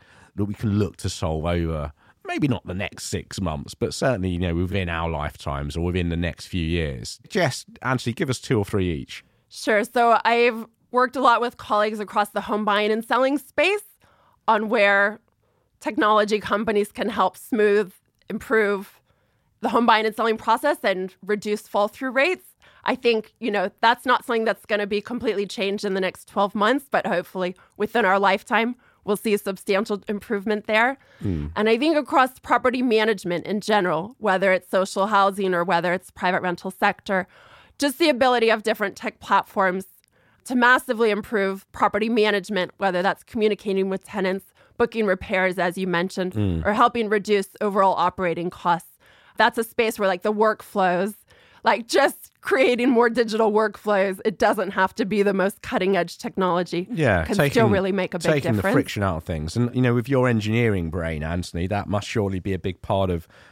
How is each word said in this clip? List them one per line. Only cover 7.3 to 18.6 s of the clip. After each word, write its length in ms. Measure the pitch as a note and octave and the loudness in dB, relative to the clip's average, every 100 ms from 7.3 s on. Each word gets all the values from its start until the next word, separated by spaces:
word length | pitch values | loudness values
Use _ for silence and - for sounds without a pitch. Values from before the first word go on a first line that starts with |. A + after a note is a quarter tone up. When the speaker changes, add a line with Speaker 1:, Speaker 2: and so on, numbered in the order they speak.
| - C#3 - - A3+ | -2 -2 -4 -12 -10
Speaker 1:
Anthony, 280 | B2 C3 - | -4 -4 -4
give 180 | A2+ D3+ | -4 -4
us 100 | B2 | -4
two 180 | - A#2+ | -2 -2
or 80 | G2+ | 0
three 260 | G#2 F2+ | -2 -2
each. 320 | D2+ - - - _ _ | -2 -8 -16 -20 _ _
Speaker 2:
Sure. 380 | - - A3 C4+ | -8 -2 0 0
So 340 | B3 A#3 A3 - | 2 4 4 2
I've 400 | A#3 A#3+ A3+ A3 _ _ | 2 2 0 -8 _ _
worked 260 | A#3+ B3+ C4+ | 0 0 2
a 40 | |
lot 200 | B3+ A3+ | 4 4
with 160 | A#3+ - | 2 -6
colleagues 420 | - G#3+ G#3+ G#3+ | -2 0 0 -2
across 300 | G3 G#3+ G#3 | -4 -2 -2
the 100 | G#3 | -4
home 240 | G3 G#3 | -4 -2
buying 260 | G#3+ G#3 G#3 | 0 2 2
and 140 | A3 | 0
selling 340 | A3 A#3+ C4+ C#4 | 0 2 2 0
space 460 | - - E4 G#4 - _ _ _ _ _ - | -2 0 2 0 -6 _ _ _ _ _ 0
on 220 | A3 G#3+ | 0 2
where 500 | G#3 G3+ G3 G3+ G#3 _ _ _ _ _ _ | 2 4 4 2 -2 _ _ _ _ _ _
technology 580 | D4+ G#3+ G#3+ G#3+ G#3 G#3+ | -6 0 4 4 4 0
companies 500 | - G#3 A3 G#3 G#3 | 0 -2 0 0 -2
can 200 | - G#3 | -4 -4
help 260 | G#3+ F#3 - | 0 -2 -2
smooth, 560 | - G#3+ G#3 G3+ F#3 - _ _ - | -4 0 4 2 0 -8 _ _ -12
improve 720 | G#3+ - A3 | -10 -2 0